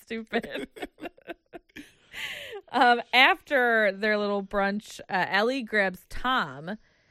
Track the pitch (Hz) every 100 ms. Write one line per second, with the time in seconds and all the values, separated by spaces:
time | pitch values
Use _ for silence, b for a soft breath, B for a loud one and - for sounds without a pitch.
0 | - 226 220 226 220 285 - - 311 _
1 | 320 - - - _ - - B B B
2 | B B B 539 523 415 - 254 247 240
3 | - 240 285 370 - 285 240 226 208 196
4 | 214 208 208 202 196 202 196 208 - -
5 | - 190 151 190 226 269 220 214 190 185
6 | - - 247 262 165 135 160 214 _ _
7 | _